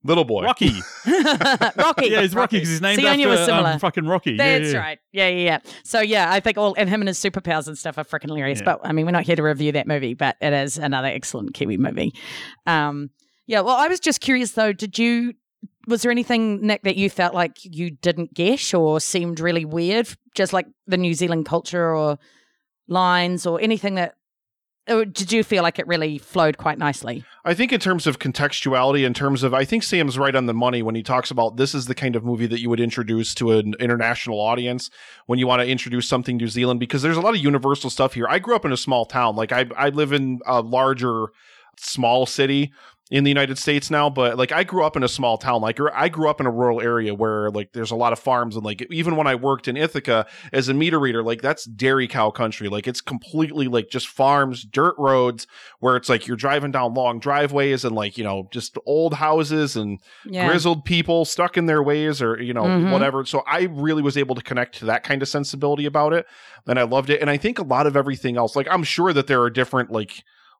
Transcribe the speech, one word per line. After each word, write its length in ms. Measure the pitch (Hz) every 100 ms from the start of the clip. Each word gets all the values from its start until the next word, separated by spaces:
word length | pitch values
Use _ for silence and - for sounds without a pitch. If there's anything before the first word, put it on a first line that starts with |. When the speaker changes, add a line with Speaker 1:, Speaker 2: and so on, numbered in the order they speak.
Speaker 1:
Little 200 | 135 170
boy. 200 | 131 104
Speaker 2:
Rocky. 260 | - 247 160 101 -
Speaker 3:
<laughs> 140 | - - 349 302 262 269 254 226 -
Rocky. 300 | 311 285 247
Speaker 2:
Yeah, 120 | 214
he's 100 | 190
Rocky 260 | 202 247 214
'cause 80 | 165
he's 120 | 160
named 200 | 190 208
Speaker 3:
See, 80 | 277
I 80 | 285
knew 100 | 269
it 40 |
was 100 | 175
Speaker 2:
after, 120 | 170
um, 60 | 170
Speaker 3:
similar. 200 | 170 156
Speaker 2:
fucking 260 | 185 175 156
Rocky. 240 | 180 156
Yeah, 240 | 107 277 269
Speaker 3:
That's 140 | 151
Speaker 2:
yeah. 60 | 139
Speaker 3:
right. 200 | 156 151 _
Yeah, 140 | 196 185
yeah, 160 | 180
yeah. 140 | 175 156 - -
So, 180 | - 226
yeah, 320 | 214 214 170
I 60 | 196
think 180 | 226 202
all, 180 | 208 190
and 100 | 185
him 120 | 214
and 80 | 196
his 100 | 175
superpowers 480 | 196 190 175 156 143
and 100 | 151
stuff 220 | 160 151
are 60 |
freaking 240 | 151 156 147
hilarious. 320 | 151 139 123
Speaker 2:
Yeah. 60 | 135 151
Speaker 3:
But, 40 |
I 80 | -
mean, 140 | 156 160
we're 60 |
not 120 | 175
here 100 | 175
to 80 | 165
review 300 | 151 139 151
that 160 | 143 -
movie, 260 | 147 127
but 220 | 123 139 -
it 120 | 147
is 260 | 143 139 160
another 300 | 147 135 135
excellent 440 | 131 - 127 101
Kiwi 260 | - - 95
movie. 360 | 135 - - - - - - -
Um, 460 | - 160 147 143 143 _ _ _ -
yeah, 120 | 214
well, 140 | 190 254
I 120 | 311
was 100 | 359
just 220 | 320 -
curious, 320 | - 254 240
though, 200 | - 220
did 260 | 196 214 202
you, 340 | 233 240 240 - _ _ 202 _ -
was 140 | 226
there 100 | 240
anything, 520 | 240 233 240 220 202
Nick, 180 | 214 208
that 120 | 196 185
you 140 | 196
felt 240 | - 175
like 220 | 180 170 -
you 260 | 185 160 175
didn't 420 | 143 180 160 170
get 380 | - 175 277 -
or 260 | 180 156 156
seemed 400 | - 190 170 160
really 240 | 170 170
weird? 440 | 156 165 170 220 226 - _ -
Just, 160 | 190
like, 140 | 190 - _ -
the 100 | 185
New 160 | 175
Zealand 300 | 165 175 165 151
culture 460 | 165 - 175 165
or 240 | 160 151 147 _ _ _ _ _ _ -
lines 600 | 175 180 180 175 180 180
or 140 | 165
anything 360 | 214 220 202 190
that, 180 | 170 _ _ _ _ _ _ _ -
or 140 | 226
did 260 | 214 165 185
you 120 | 226
feel 180 | 202 196
like 160 | 170 -
it 80 | 165
really 300 | 170 156 147
flowed 400 | - 185 156 147
quite 220 | 160 147
nicely? 440 | 151 135 120 120 - -
Speaker 1:
I 80 | -
think 220 | 175 240
in 60 | 233
terms 260 | 190 180 151
of 120 | 127
contextuality, 840 | 139 123 143 - 139 131 131 143
in 80 | 131
terms 300 | 117 139 135
of, 100 | 131
I 140 | 131 135
think 160 | 226
Sam's 340 | - 180 147 127
right 160 | 139
on 120 | 131 120
the 80 |
money 280 | 113 123 123
when 120 | 113
he 80 | 113
talks 280 | 104 127 -
about 280 | 131 113 117
this 160 | 139
is 120 | 143 123
the 80 |
kind 220 | 127 131 117
of 80 |
movie 220 | 120 117 117
that 140 | 117
you 100 | 117
would 100 | 117
introduce 540 | 120 127 110 113 110
to 180 | - 117
an 220 | 110 104 107
international 600 | 120 120 113 120 120 107
audience 480 | 107 120 120 123 - - - - -
when 120 | 127
you 80 | 127
wanna 180 | 123
introduce 440 | 123 131 120 120 120
something 300 | 127 123 123
New 100 | 117
Zealand, 320 | 110 123 123
because 220 | 120 143
there's 160 | 147 165
a 40 |
lot 120 | 196
of 60 | 226
universal 500 | 143 139 135 139 131
stuff 240 | - 131
here. 120 | 120 120
I 80 | 180
grew 180 | 196 233
up 80 |
in 80 | 151
a 60 | 127
small 260 | - 123
town. 320 | 113 131 120 107
Like, 160 | 110
I, 140 | 123 123 -
I 140 | 143
live 240 | 143 147
in 260 | 143 131 127 120
a 160 | 127
larger, 640 | 113 127 135 127 123 113 110 _ _ - _ _
small 460 | - - 120 123
city 480 | 131 - 135 139 143 _ - _ _
in 140 | 139
the 60 | 139
United 260 | 139 135 131
States 340 | - 147 -
now, 200 | 151 147
but, 260 | 135 123 120
like, 160 | 127
I 120 | 151
grew 200 | 190 185
up 100 | 156
in 80 | -
a 60 | 127
small 300 | - 123 110
town. 240 | 139 120
Like, 180 | 110 117 147
I 160 | - 160
grew 180 | 160 151
up 120 | 151
in 60 | 131
a 40 |
rural 280 | 117 123 117
area 320 | 117 117 107
where, 340 | 104 110 107 104
like, 220 | 104 98
there's 180 | 120 110
a 60 | 113
lot 160 | 117
of 60 | 113
farms, 360 | - 123 120
and, 80 | 110
like, 240 | 107 104 123
even 260 | 165 165 160
when 100 | 147
I 80 |
worked 320 | 127 135 131 -
in 120 | 127
Ithaca 480 | 156 156 - 113 107 - -
as 160 | 135 127
a 60 |
meter 240 | 135 165 160
reader, 220 | 135 117
like, 180 | 113 117
that's 240 | 131 139
dairy 420 | - 104 131 135 123
cow 240 | 127 107
country. 380 | - 113 - 104
Like, 180 | 104 123
it's 140 | 123
completely, 680 | - 123 - 156 156 151 131
like, 220 | 120 104
just 200 | 127 -
farms, 540 | - 135 143 135 123
dirt 320 | 110 135 170 151
roads, 480 | 139 131 123 113 - - - -
where 160 | 131 123
it's 140 | -
like 160 | 117 110
you're 100 | 117
driving 340 | 135 143 143
down 220 | 131 123
long 260 | 123 123 117
driveways 640 | 135 143 147 143 139 131
and, 140 | 123 110
like, 220 | 104 107
you 60 |
know, 220 | 107 98 95
just 240 | 120 - -
old 300 | - 151 165
houses 600 | 147 156 156 147 156 147
and 260 | 113 104 98 _ - -
Speaker 3:
Yeah. 200 | 185 180
Speaker 1:
grizzled 380 | 175 170 160
people 400 | - 170 160 170
stuck 320 | 156 - 175 -
in 80 |
their 180 | 165 156
ways 380 | 139 151 156 139
or, 180 | 117 113
you 100 | 123
know, 120 | 120
Speaker 3:
Mm-hmm. 260 | 175 180 180
Speaker 1:
whatever. 340 | 185 139 135
So 180 | 127 147 131
I 220 | 160 185
really 300 | 143 151 156
was 160 | 143 143
able 160 | 135
to 80 | 123
connect 320 | - 123 123 -
to 40 |
that 180 | 110 113
kind 200 | - 139
of 60 | 135
sensibility 580 | 147 143 139 143 147 147
about 260 | 151 151
it, 140 | 165 160 - - - -
and 120 | 127
I 40 |
loved 260 | 117 131 131
it. 140 | 147
And 80 | 147
I 80 | 143
think 200 | 214 240
a 40 |
lot 220 | 156 127 147
of 100 | 143
everything 400 | 139 131 131 120
else, 180 | 113
like, 140 | 143 131
I'm 140 | 180
sure 300 | 151 - 180
that 140 | 143 135
there 120 | 127
are 80 | 120
different, 420 | 120 123 131 123
like, 320 | 113 104 - _ _ _